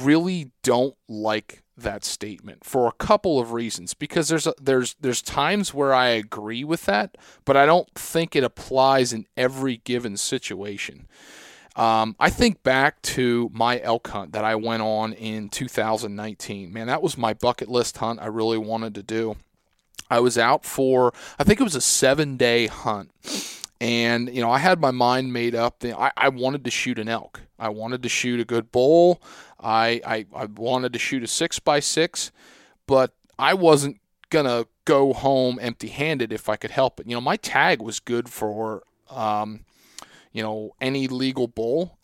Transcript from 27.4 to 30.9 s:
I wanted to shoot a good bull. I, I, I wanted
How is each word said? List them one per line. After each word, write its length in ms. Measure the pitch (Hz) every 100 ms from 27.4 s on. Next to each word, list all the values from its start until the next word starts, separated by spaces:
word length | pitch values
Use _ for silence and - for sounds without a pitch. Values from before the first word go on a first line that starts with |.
| - -
I 120 | 113
wanted 320 | 107 113 127
to 60 | 123
shoot 280 | - 123 120
a 60 |
good 260 | 117 117 110
bull. 520 | 123 131 165 175 170 - - - -
I, 440 | 113 113 113 117 -
I, 200 | 113 107 -
I 80 |
wanted 480 | 110 104 117 127 123